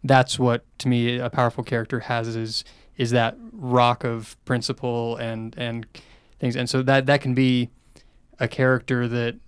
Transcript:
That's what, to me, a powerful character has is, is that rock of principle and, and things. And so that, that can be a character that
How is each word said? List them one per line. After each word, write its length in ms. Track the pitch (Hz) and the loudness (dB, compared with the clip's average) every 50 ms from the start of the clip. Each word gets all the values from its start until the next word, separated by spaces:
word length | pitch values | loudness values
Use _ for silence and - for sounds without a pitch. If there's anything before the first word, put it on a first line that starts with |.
That's 360 | - 131 135 131 123 - - - | 4 6 6 6 6 4 0 0
what, 260 | 127 123 117 120 _ _ _ _ | 2 0 0 0 _ _ _ _
to 100 | - 131 | -2 0
me, 300 | 123 120 117 120 123 123 | 0 2 0 0 -2 -2
a 100 | 127 117 | -6 -4
powerful 320 | - - 123 117 - - 117 | 0 0 0 0 0 -4 -6
character 360 | - 127 117 113 - 135 117 | -4 -4 -4 -4 -4 -6 -8
has 340 | - - 123 117 113 117 113 | -4 -2 -4 -2 -2 -4 -6
is, 280 | 113 113 113 110 - - - - - - - - - | -6 -6 -6 -6 -8 -10 -10 -20 -20 -20 -20 -6 -4
is 120 | 127 113 | -2 2
that 240 | 120 120 113 113 - - - - | 2 2 2 2 -2 -8 -20 -18
rock 520 | - 220 147 127 123 123 120 120 123 - - | -16 -12 -4 2 4 6 6 6 4 0 -4
of 320 | 120 117 113 107 - - _ _ | -6 -6 -6 -10 -14 -20 _ _
principle 720 | - 127 120 120 - 131 - - 123 117 117 117 117 117 | -2 -2 -2 -2 -4 -6 -4 -4 -4 -4 -2 -4 -4 -4
and, 380 | - 120 113 113 113 113 113 117 | -6 -6 -8 -6 -8 -10 -10 -10
and 300 | - 123 117 117 117 110 - _ - - - - _ _ _ _ _ | -8 -8 -8 -8 -8 -12 -14 _ -20 -20 -20 -20 _ _ _ _ _
things. 180 | - 123 117 | -4 -2 -2
And 120 | 131 123 120 | -2 -4 0
so 140 | - 131 | 0 0
that, 240 | 131 131 135 135 135 | 2 4 4 4 4
that 160 | 131 143 139 | 4 2 2
can 120 | - 135 127 | 2 0 2
be 360 | 131 131 127 127 123 120 - _ _ _ _ _ - _ - _ _ _ _ - - | 4 4 4 4 2 0 -4 _ _ _ _ _ -20 _ -20 _ _ _ _ -6 -6
a 80 | 127 | -4
character 640 | 113 - - 131 131 131 123 - - 131 123 123 117 | -4 0 2 2 2 2 2 0 -2 -2 -2 -2 -2
that 280 | 117 120 117 117 113 - - | -2 -2 -4 -4 -6 -10 -20